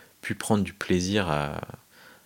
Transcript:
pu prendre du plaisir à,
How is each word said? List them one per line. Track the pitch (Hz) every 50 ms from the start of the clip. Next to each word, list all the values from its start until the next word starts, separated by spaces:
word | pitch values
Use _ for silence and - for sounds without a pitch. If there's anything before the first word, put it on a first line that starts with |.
| - - _ _
pu | - - 107
prendre | - - - 113 104 95
du | 87
plaisir | - - - - 95 90 90 95 101 107 95 85
à, | 76 73 73 71 78 - - - - - _ _ - - - - - - _